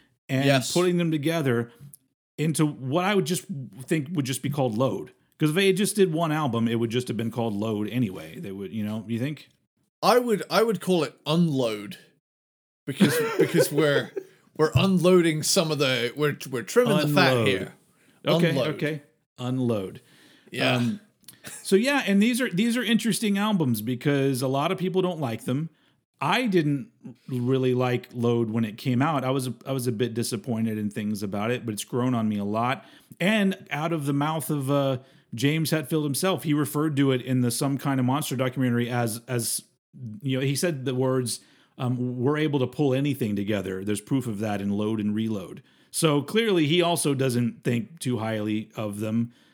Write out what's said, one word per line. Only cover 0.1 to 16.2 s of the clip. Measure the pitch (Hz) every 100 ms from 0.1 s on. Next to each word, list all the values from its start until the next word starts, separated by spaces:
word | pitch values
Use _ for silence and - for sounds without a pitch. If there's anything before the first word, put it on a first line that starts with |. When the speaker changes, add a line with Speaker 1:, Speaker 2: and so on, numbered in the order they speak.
| _ -
Speaker 1:
and | 131 139
Speaker 2:
Yes. | 135 120
Speaker 1:
putting | 175 180 175
them | 170
together | 156 147 165 139 117 120 - 139 - _ _ _ -
into | 151 151 151
what | 127 131 156 185
I | 202
would | 151
just | 175 - 143 123 -
think | 131 160 135
would | 180 120
just | 117
be | -
called | 143 127 107
Load. | 131 98 - - _ _
'Cause | 156
if | 160
they | 196
just | 185 196 214
did | 190
one | 160 170
album, | 156 147 113 117
it | 117
would | 117
just | 120 123
have | 107
been | 110
called | 120 113
Load | 101 110 104 104
anyway. | 120 110 87 80 -
They | 98
would, | 95 95
you | 110
know, | 104 110 101
you | 117
think? | 135 151 - _ _ _ _ _
Speaker 2:
I | 175 247
would, | 240 196 -
I | 175
would | 233 208
call | - 180 135
it | - -
Unload | 165 170 135 120 104 101 - - _ _ _ _ _ _ _ -
because, | 135 - 480 453
Speaker 1:
<laughs> | 427
Speaker 2:
because | - 170 -
we're, | 147 151 135 - - - _ _ -
we're | 156 127
unloading | 196 185 175 185 165 156
some | - 196 160
of | 147
the, | 139 127 120
we're, | 135